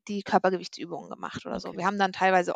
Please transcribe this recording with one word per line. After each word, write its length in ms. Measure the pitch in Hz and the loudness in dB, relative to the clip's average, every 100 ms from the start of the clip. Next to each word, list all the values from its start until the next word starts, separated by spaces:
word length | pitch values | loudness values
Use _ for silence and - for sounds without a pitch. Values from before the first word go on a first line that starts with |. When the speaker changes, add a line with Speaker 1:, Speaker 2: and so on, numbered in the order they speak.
| - | -6
Speaker 1:
die 160 | 202 | -6
Körpergewichtsübungen 840 | - 190 185 180 180 - 170 170 85 | 2 4 4 0 -4 -10 -10 -12 -12
gemacht 360 | - - - - | -10 -10 -10 -8
oder 140 | 185 | -8
so. 140 | - | -6
Speaker 2:
Okay. 40 | 165 | -2
Speaker 1:
Wir 80 | 180 | -2
haben 140 | 202 | 2
dann 140 | 190 | 0
teilweise 400 | - 190 185 180 | 4 4 4 2